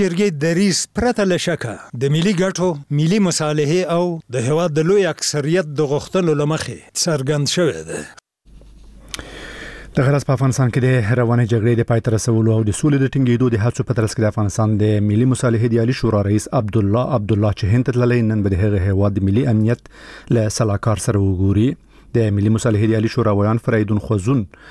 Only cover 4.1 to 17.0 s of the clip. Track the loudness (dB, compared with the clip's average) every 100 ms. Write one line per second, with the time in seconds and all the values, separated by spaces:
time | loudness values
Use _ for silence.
4.1 | -4 -8 -4 -2 0 0 0 2 2 2
5.1 | -2 -4 -4 0 0 -2 -2 -2 -2 -2
6.1 | 0 0 0 0 -2 -6 -12 -10 -6 -2
7.1 | -2 -2 -2 -2 0 0 -2 -8 -10 -12
8.1 | -18 -20 _ _ -20 -20 -20 -20 -20 -18
9.1 | -16 -16 -16 -16 -16 -16 -18 -8 0 2
10.1 | 2 0 0 0 2 0 2 2 2 2
11.1 | 0 2 2 2 2 2 2 2 0 0
12.1 | 0 2 2 2 2 0 0 2 2 2
13.1 | 2 2 2 2 2 0 -2 -2 -2 -2
14.1 | 0 -2 0 -2 0 0 2 2 2 2
15.1 | 2 2 2 0 0 2 2 0 0 0
16.1 | 0 2 0 0 -4 -2 0 0 0